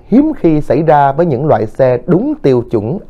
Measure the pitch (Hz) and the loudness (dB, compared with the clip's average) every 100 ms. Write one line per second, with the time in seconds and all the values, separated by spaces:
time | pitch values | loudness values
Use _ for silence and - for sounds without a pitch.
0 | - 226 311 285 170 151 - 117 156 147 | 0 0 2 0 -2 0 0 -2 2 2
1 | 139 139 175 123 151 113 107 - 131 123 | 2 0 -2 -2 0 0 -2 -2 0 0
2 | - 175 277 294 143 127 117 113 104 131 | 0 -2 -2 -2 0 0 -2 -4 -4 -8
3 | - | -6